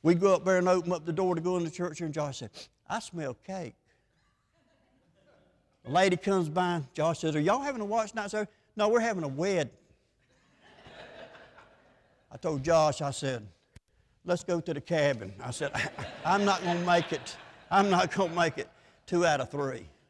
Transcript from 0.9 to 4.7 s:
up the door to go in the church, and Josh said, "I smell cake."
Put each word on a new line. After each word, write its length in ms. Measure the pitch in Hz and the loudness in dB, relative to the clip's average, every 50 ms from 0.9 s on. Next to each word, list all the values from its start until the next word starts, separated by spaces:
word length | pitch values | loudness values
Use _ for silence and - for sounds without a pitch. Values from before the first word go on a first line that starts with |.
up 140 | 180 165 156 | -4 -2 -4
the 60 | 170 | -4
door 240 | 160 170 190 185 180 | -2 0 0 0 0
to 40 | 165 | 0
go 160 | 160 180 185 | 0 0 0
in 60 | 180 | 0
the 80 | 170 160 | -2 -4
church, 300 | - - 175 175 151 147 | -4 -6 -6 -6 -6 -6
and 120 | 175 156 | -8 -6
Josh 260 | 147 156 147 143 127 - | -4 -4 -4 -4 -6 -10
said, 120 | 127 104 _ - - _ _ _ _ - | -12 -14 _ -18 -20 _ _ _ _ -8
"I 100 | 190 226 | -8 -8
smell 340 | - - - 170 156 131 120 _ _ | -8 -10 -10 -6 -6 -6 -8 _ _
cake." 280 | - 190 190 170 110 - _ _ _ _ _ _ _ _ _ _ _ _ _ _ _ _ _ _ _ | -10 -10 -8 -10 -10 -14 _ _ _ _ _ _ _ _ _ _ _ _ _ _ _ _ _ _ _